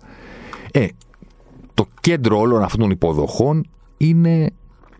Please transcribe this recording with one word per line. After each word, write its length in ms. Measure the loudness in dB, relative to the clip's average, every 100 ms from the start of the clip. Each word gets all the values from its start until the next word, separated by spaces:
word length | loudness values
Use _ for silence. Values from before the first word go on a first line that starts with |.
| -20 -20 -20 -20 -20 -18 -4
Ε, 160 | -2 -2 -4 -20 -20 -20 -20 -20 -20 -6
το 120 | -4 -4 -2
κέντρο 380 | -2 0 2 2
όλων 240 | 2 2
αυτών 180 | 0 0
των 100 | 0
υποδοχών 760 | 0 0 0 -2 0 0 0 -4 -12 -20 -4
είναι 540 | 0 2 2 0 -2 -6 -16 -20 -20